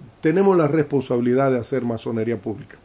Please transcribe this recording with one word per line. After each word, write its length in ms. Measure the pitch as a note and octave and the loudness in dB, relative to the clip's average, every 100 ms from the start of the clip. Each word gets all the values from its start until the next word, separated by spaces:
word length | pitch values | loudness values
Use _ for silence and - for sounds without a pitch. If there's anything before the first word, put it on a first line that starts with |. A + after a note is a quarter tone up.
| - - | -20 -4
tenemos 360 | D#3 E3+ G3 F3+ | 0 2 4 4
la 100 | D3 | 2
responsabilidad 840 | D#3+ D3 C#3 B2+ A#2+ B2 B2+ C#3 | 2 0 -2 0 0 2 2 2
de 80 | B2+ | 0
hacer 240 | A2+ C3 | -2 -4
masonería 560 | A#2+ A2+ - A2+ A2 A2 | -4 -6 -6 -4 -4 -4
pública, 380 | A#2 G2+ - - | -6 -10 -12 -20